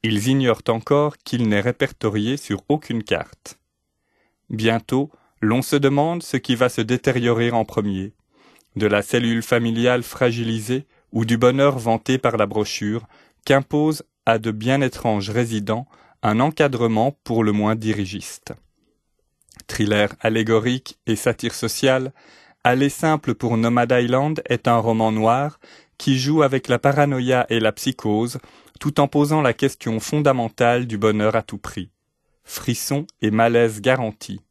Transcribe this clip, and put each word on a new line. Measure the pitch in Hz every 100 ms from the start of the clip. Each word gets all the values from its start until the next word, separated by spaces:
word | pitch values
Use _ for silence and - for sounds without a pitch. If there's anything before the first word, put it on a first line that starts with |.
Ils | 113 107 117
ignorent | 135 127 113 -
encore | 113 - 143 147 -
qu'il | - 120 113
n'est | 101
répertorié | 117 - 135 - 110 104 107 143
sur | - 101 -
aucune | 151 - 117
carte. | 104 82 - - - - _ _ _ _ _ _ _ _ _
Bientôt, | 110 110 117 - 131 143 _ _ _
l'on | 107 120
se | -
demande | 143 139 143 156 170
ce | - 131
qui | -
va | 117 123
se | -
détériorer | 110 123 139 123 120 117 120
en | 117
premier, | 107 - 104 95 101 _ _ _ _ _ _
de | 101 107
la | 104
cellule | - 120 117 117
familiale | - 120 117 113 120 123
fragilisée | 120 - 123 117 113 113 107 131 - _ _
ou | 113
du | 113 117
bonheur | 123 135 143 131
vanté | 117 113 - 131
par | 123 110
la |
brochure | 101 107 101 - 104 113 113 _ _ _
qu'impose | - 139 135 147 156 151 - _
à | - 113
de | 110
bien | 107 117 139
étranges | 131 - 117 104 95
résidents | 113 113 110 101 110 - _ _ _
un | 110 110
encadrement | 147 156 147 120 117 110 127 -
pour | - 117
le | 107
moins | 104 104
dirigiste. | 113 110 104 95 95 - - - - _ _ _ _ _ _ _ _ _ - -
Thriller | - 104 104 104 -
allégorique | 110 113 110 113 117 127 - -
et | -
satire | 107 123 117 117
sociale, | - 113 - 135 131 131 _ _ - _ _ -
Aller | 123 143
simple | - - - -
pour | 117 117 113
Nomad | 117 120 120
Island | 123 120 127 147 156
est | - 123 123
un | 117
roman | 110 113 110
noir | 110 110 123 147 - - - _ -
qui | - 131
joue | 135 156
avec | 139 131 -
la | 123
paranoïa | 139 143 143 131 123 127 -
et | 113
la | 110
psychose, | - 135 - 110 107 120 127 - - _ _
tout | 151 143
en | 143
posant | 147 143 156
la | 135
question | 117 135 - 120 110
fondamentale | - 151 143 127 113 - 120 123 123
du | 104
bonheur | 107 107 107
à | 113
tout | - 101
prix. | - - 87 _ _ _ _ _
Frisson | - - - 117 - 143 165 _
et | 107
malaise | 110 117 117 117 107
garantis. | 113 131 113 - - 95 _